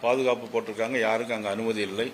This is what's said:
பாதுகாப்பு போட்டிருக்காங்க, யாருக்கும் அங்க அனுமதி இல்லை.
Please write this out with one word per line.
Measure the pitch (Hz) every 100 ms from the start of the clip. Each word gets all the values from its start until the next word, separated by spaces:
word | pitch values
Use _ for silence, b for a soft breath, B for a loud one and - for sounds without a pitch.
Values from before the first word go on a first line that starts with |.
பாதுகாப்பு | 117 131 131 120 113
போட்டிருக்காங்க, | 113 107 104 113 127 110
யாருக்கும் | 113 117 113
அங்க | 104 101
அனுமதி | 113 110 101
இல்லை. | 98 123